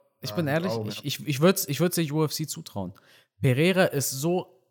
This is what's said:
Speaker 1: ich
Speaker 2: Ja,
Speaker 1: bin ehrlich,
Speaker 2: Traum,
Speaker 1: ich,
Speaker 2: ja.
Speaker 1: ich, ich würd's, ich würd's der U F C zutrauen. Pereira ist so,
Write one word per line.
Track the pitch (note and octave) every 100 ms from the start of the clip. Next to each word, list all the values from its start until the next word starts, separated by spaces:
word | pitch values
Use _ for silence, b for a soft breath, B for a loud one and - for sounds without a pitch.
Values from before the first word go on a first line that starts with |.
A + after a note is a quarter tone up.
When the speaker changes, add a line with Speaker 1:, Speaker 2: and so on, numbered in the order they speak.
| _ _
Speaker 1:
ich | C3+
Speaker 2:
Ja, | -
Speaker 1:
bin | D3+
ehrlich, | D#3 F#3
Speaker 2:
Traum, | A#2 G#2+
Speaker 1:
ich, | G#2
Speaker 2:
ja. |
Speaker 1:
ich, | D3 - D3
ich | C3+
würd's, | E3+ F#3+ -
ich | C3+
würd's | F3+ F3
der | D#3
U | D#3
F | D3+
C | - D#3
zutrauen. | E3 - G#2 F#2 - b b b b
Pereira | C3+ B2+ F3 F#3 F3+
ist | C#3 -
so, | C3 D#3+ F3+ - _ _